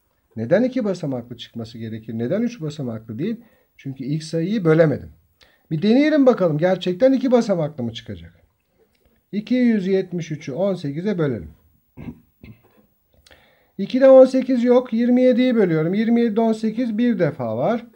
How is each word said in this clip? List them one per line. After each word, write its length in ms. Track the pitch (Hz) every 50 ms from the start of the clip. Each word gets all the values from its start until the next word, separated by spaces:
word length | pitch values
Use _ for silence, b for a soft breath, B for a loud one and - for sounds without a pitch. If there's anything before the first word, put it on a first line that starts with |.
| _ _ _ _ _ _ -
Neden 280 | 113 110 117 165 208 247
iki 200 | 254 254 262 214
basamaklı 540 | 208 185 180 - 143 131 123 117 120 120 -
çıkması 400 | - - - 117 113 110 - 117
gerekir? 400 | 113 110 110 110 110 - 113 113
Neden 240 | 117 123 175 214
üç 200 | 240 226 233 -
basamaklı 580 | 156 147 147 - 139 120 113 110 113 - 110 110
değil? 220 | 156 220 233 220 b b b b b b b b
Çünkü 260 | - 143 135 - 131
ilk 200 | 127 147 160 156
sayıyı 420 | - - 165 165 190 220 233 175
bölemedim. 440 | 160 156 160 165 156 127 104 - - - _ _ _ _ _ b b b b b b
Bir 100 | 160 151
deneyelim 440 | 170 208 226 262 294 311 302 294 269
bakalım, 320 | 254 226 214 185 170 147 147
gerçekten 560 | 170 180 190 180 - 185 180 180 254 269 269
iki 180 | 247 - 269
basamaklı 520 | 247 233 220 214 196 170 156 143 - - 120
mı 100 | 117 113
çıkacak? 400 | - - - 101 85 82 85 - _ _ _ _ _ _ _ _ _ _ _ _ _ _ _ _ _ _ _
İki 240 | - 208 214 - 240
yüz 320 | 254 247 240 226 208 175 190
yetmiş 440 | 196 190 190 185 175 175 160 -
üçü 200 | 156 143 - 143
on 220 | 127 156 190 202 190
sekize 440 | - - 139 139 160 180 214 202 170
bölelim. 340 | 156 139 120 107 82 78 - _ _ _ _ _ _ _ _ - - - - - _ _ _ _ - 110 110 _ _ _ _ _ _ _ _ _ _ _ _ _ _ b b b b b b b b b b b
İkide 320 | 196 - - 254 269 269
on 160 | 262 262 262
sekiz 380 | 262 262 262 254 - 269 240 233
yok. 300 | 247 240 254 254 254 226
Yirmi 280 | 226 240 247 247 247
yediyi 340 | 254 254 254 240 254 254 247
bölüyorum. 380 | 233 202 175 160 156 156 170 190
Yirmi 280 | 208 226 226 233 233
yedide 200 | 233 233 202 226
on 120 | 226 226 220
sekiz 440 | 220 220 220 220 233 262 226 208 208
bir 220 | 240 247 226 180
defa 380 | 175 143 - - 123 113 110 113
var. 280 | 139 185 233 113 - - b